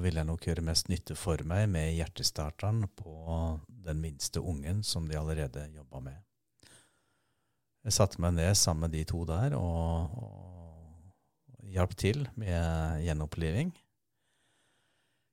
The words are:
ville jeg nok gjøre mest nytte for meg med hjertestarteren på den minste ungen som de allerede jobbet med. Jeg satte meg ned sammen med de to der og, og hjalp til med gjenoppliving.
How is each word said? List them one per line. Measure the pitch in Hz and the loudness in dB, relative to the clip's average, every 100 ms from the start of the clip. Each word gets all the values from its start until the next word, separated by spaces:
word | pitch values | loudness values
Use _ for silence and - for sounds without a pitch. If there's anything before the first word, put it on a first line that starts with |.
ville | 90 80 | 2 2
jeg | 80 | 0
nok | 82 | 0
gjøre | - 82 80 | 0 0 2
mest | 82 - | 2 2
nytte | 85 - - | 0 -2 -4
for | 87 76 76 | 0 0 2
meg | 92 107 | 2 4
med | 85 78 82 | 2 2 0
hjertestarteren | 71 - - - 76 - 104 113 98 | -2 -2 -2 -2 -6 -4 -2 0 -2
på | - 82 78 82 82 82 80 - | -6 -14 -10 -4 0 0 -2 -8
den | 120 85 78 | -12 -6 -4
minste | 80 69 - 82 | -4 -6 -4 -4
ungen | 71 73 73 101 | -4 -4 -2 -2
som | 107 87 80 | -2 -2 -2
de | 76 | -2
allerede | 78 78 71 65 76 | -2 -2 -2 -6 -12
jobbet | 76 65 65 | -14 -14 -12
med. | 65 76 - _ _ _ - - _ _ _ _ _ _ _ _ _ _ | -12 -14 -20 _ _ _ -20 -20 _ _ _ _ _ _ _ _ _ _
Jeg | - | 0
satte | - 101 - | 4 4 4
meg | 85 | 2
ned | 85 85 101 | 4 6 6
sammen | - 78 82 | 4 2 0
med | |
de | 78 | 0
to | 76 85 80 | -2 -2 0
der | 82 139 69 | 0 0 0
og, | 90 82 82 82 82 - | 0 2 2 0 -2 -4
og | - 95 92 90 82 80 80 80 90 _ _ _ _ - 101 | -10 -12 -16 -16 -16 -18 -20 -20 -20 _ _ _ _ -20 -4
hjalp | 92 90 - | 2 2 4
til | 98 143 135 - | 2 2 0 -4
med | 101 85 85 80 78 78 | 0 2 4 2 2 0
gjenoppliving. | 85 76 76 - 80 98 175 - _ _ _ _ _ _ _ _ _ _ _ _ _ _ _ | 0 0 -2 -2 0 2 0 -4 _ _ _ _ _ _ _ _ _ _ _ _ _ _ _